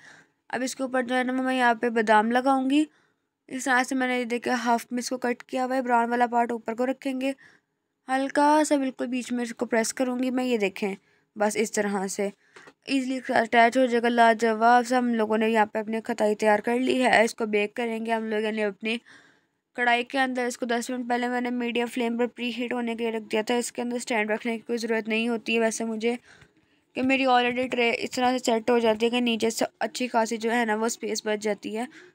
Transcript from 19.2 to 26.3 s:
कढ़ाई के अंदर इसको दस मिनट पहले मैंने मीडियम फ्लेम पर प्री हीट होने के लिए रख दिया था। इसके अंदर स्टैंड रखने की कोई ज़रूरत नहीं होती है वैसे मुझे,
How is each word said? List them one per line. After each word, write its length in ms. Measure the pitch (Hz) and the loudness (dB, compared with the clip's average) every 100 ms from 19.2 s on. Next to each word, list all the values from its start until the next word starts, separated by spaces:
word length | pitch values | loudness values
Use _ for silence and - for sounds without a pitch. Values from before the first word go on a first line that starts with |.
| _ _ _ _ _ - | _ _ _ _ _ -2
कढ़ाई 260 | 240 240 | 0 0
के 140 | 240 277 | 0 -2
अंदर 280 | 262 254 247 | -2 -2 -4
इसको 200 | - 240 | -4 -4
दस 240 | 240 233 | -2 -4
मिनट 180 | 254 240 | -6 -4
पहले 200 | 240 240 | -2 -2
मैंने 220 | 247 247 | -2 -2
मीडियम 340 | 247 233 233 240 | -4 -2 -2 -2
फ्लेम 300 | 254 233 233 | -2 -2 -2
पर 80 | 240 | -4
प्री 220 | - 240 | -4 -8
हीट 200 | 226 240 | -6 -6
होने 220 | 247 233 | -4 -4
के 80 | 226 | -4
लिए 100 | 233 | -4
रख 100 | 226 | -6
दिया 180 | 208 220 | -2 -2
था। 100 | 220 240 | 0 -2
इसके 260 | 233 - | -2 -6
अंदर 160 | 240 240 | -6 -6
स्टैंड 300 | - 226 214 | -2 -2 0
रखने 220 | 220 240 | -2 -4
की 100 | 226 | -6
कोई 140 | - 233 | -6 -6
ज़रूरत 300 | 226 226 220 | -2 -2 -2
नहीं 200 | 220 233 | -2 -2
होती 260 | 233 220 | -4 -2
है 60 | 226 | 0
वैसे 240 | 226 220 226 | 0 0 -6
मुझे, 320 | 220 233 240 - | -2 -4 -4 -10